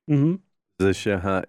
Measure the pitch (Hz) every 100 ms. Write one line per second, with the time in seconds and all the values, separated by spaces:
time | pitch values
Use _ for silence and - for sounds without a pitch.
0 | - 143 151 190 _ _ _ - 95 92
1 | 110 98 98 95